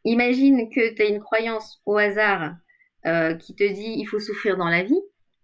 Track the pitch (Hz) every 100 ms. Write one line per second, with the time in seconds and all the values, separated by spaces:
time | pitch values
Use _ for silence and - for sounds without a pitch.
0 | - 233 247 254 277 269 233 262 226 220
1 | 214 208 208 220 226 220 220 - - 208
2 | 208 202 214 190 151 170 _ _ _ _
3 | - 165 160 165 - - 202 196 220 226
4 | 214 214 214 208 214 185 170 170 190 339
5 | 403 _ _ _